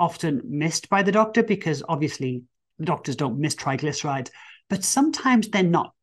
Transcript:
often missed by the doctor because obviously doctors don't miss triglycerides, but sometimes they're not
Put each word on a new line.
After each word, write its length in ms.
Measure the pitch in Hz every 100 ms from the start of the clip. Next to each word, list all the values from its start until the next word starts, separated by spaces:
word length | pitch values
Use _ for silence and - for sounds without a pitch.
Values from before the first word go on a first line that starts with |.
often 420 | 170 - 165 139
missed 440 | - 143 160 - -
by 160 | 202
the 80 | 196
doctor 320 | 208 220 233
because 380 | 220 196 165 139 -
obviously 540 | 156 151 - 131 123 - _ _ -
doctors 340 | 160 156 - 127
don't 220 | 139 117
miss 160 | 147
triglycerides, 760 | - 147 135 151 139 151 135 123 - - - _
but 160 | 196
sometimes 640 | - 269 302 302 269 240 -
they're 140 | 202
not 300 | 180 165 - _